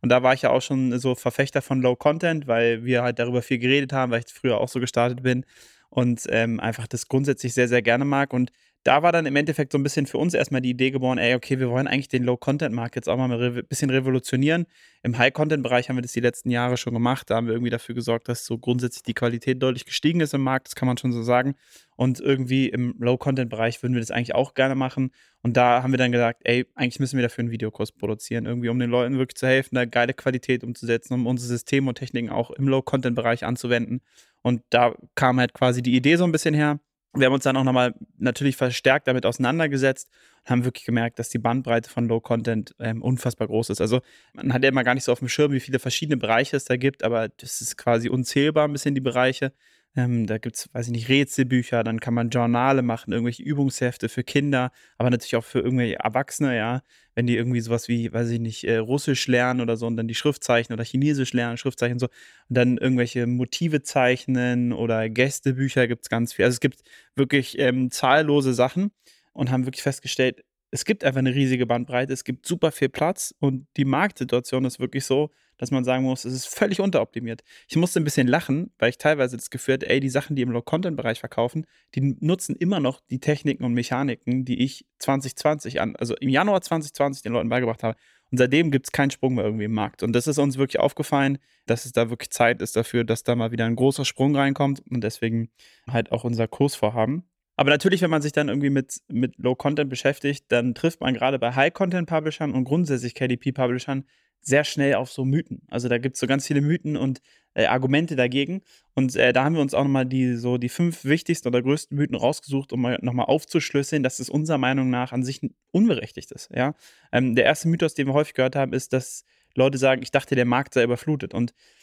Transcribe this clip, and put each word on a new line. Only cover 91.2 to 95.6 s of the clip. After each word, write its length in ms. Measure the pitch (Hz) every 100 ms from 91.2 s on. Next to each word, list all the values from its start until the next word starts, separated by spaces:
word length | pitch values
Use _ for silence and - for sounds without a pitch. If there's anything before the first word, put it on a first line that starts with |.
| 139 139 _ _ -
dass 180 | 117
es 80 | 127
da 160 | 120 117
wirklich 220 | 117 -
Zeit 320 | - 117 123
ist 140 | 117 -
dafür, 280 | 117 123
dass 200 | 113 110
da 100 | -
mal 160 | 120 113
wieder 160 | 117 113
ein 100 | 117
großer 300 | 131 139 135
Sprung 300 | - 135 143
reinkommt 460 | 139 139 139 135 -
und 140 | 127
deswegen 480 | 107 - 113 113 113 _